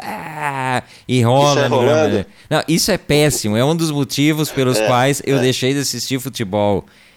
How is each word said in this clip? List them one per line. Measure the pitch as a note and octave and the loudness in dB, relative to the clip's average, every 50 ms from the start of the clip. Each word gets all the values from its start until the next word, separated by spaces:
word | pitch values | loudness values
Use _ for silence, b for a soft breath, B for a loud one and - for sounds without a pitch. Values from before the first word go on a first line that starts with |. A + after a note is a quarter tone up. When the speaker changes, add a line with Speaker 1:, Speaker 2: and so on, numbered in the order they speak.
Speaker 1:
"Ah!", | - - - - D#3+ D#3+ D#3 D3+ D3+ C#3+ C#3 C3+ C3 C3 B2+ A#2+ - B B B B | -8 -10 -10 -10 -10 -12 -10 -8 -6 -6 -6 -4 -4 -2 -2 -4 -4 B B B B
e | B B2 B2+ | B 0 2
rola | A2+ A#2 B2+ C#3 C#3+ C#3+ | 2 4 4 4 4 4
Speaker 2:
Isso | C#3+ D3 | 2 2
é | C#3 B2 | 0 2
Speaker 1:
no | C#3+ B2+ | 2 2
gramado. | A#2+ C#3 D3+ D#3 D#3 | 2 2 2 2 2
Speaker 2:
rolando. | C#3+ - G2+ F2+ B B B B B | 0 0 -2 -4 B B B B B
Speaker 1:
Não, | D3 D3 - | -2 -2 0
isso | - D#3+ D3 - - | 0 0 0 0 0
é | F#3 | -2
péssimo. | D#3+ - - D3 D3 D3+ D3+ - - - G#2+ G#2 | -2 -2 0 2 2 4 2 2 0 -2 -2 0
É | A2+ B2+ | 2 2
um | D3 E3+ | 2 2
dos | E3 E3 D#3 | 0 -2 -2
motivos | D3 C#3+ C3+ - - C#3+ C#3+ D#3 D#3 D#3 D3+ - | -2 -2 -4 -2 0 0 2 2 2 0 -2 -2
pelos | - C3+ C3 B2+ B2 A2 | -2 0 0 2 2 2
Speaker 2:
É, | A2 | 2
Speaker 1:
quais | G#2+ B2+ A#2+ B2+ C#3 C#3+ - - | 2 2 2 2 2 0 -2 0
eu | - C#3 | 0 0
Speaker 2:
é. | C3+ | 2
Speaker 1:
deixei | B2+ C3 B2 - B2+ C3 C#3 | 2 0 0 0 0 -2 -2
de | C#3+ | -2
assistir | C3 - - A#2+ - - C3+ C3 | -4 -6 -6 -8 -6 -6 -6 -6
futebol. | - C3+ A2 - A2+ F#2 G2+ G#2 G#2 G#2 G2+ F2+ - b b b b b b | -6 -6 -8 -8 -6 -4 -2 0 0 0 0 -2 -4 b b b b b b